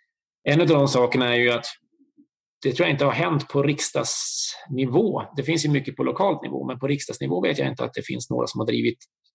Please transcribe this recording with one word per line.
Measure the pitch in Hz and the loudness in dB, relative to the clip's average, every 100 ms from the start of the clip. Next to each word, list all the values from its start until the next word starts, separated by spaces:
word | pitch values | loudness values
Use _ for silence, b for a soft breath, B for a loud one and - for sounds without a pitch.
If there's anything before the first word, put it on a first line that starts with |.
| _ _ _ _ - | _ _ _ _ 0
en | 151 | 4
av | 156 | 6
de | 151 139 | 6 4
sakerna | 131 123 131 123 | 4 2 2 2
är | 120 | 4
ju | 120 | 4
att | 120 - - _ _ _ _ _ _ _ _ | 2 -4 -14 _ _ _ _ _ _ _ _
det | - | -2
tror | 127 170 | 2 2
jag | |
inte | 147 | 2
har | 139 | 2
hänt | 117 175 147 - | 2 0 0 0
på | 139 | 0
riksdagsnivå. | 143 147 - 135 127 - - - - - - 127 131 143 214 120 113 143 | 0 0 -2 -2 -2 -2 -2 -4 -6 -8 -8 -2 0 2 2 0 -6 -6
Det | |
finns | 135 165 | -2 0
ju | 156 | 0
mycket | 143 131 135 | 0 -2 -4
på | |
lokalt | 127 127 196 160 | -2 0 0 0
nivå, | - 135 131 | -4 -8 -6
men | 127 | -4
på | 135 | -2
riksdagsnivå | 143 - - 135 175 | -2 -4 -6 -4 -2
vet | 180 147 | 0 0
jag | 135 | -2
inte | 123 | -4
att | 120 | -6
det | - | -8
finns | - 123 - | -8 -8 -4
några | 123 120 | -4 -2
som | - | -2
har | 110 | -2
drivit | 117 117 - - _ _ | 0 0 -4 -10 _ _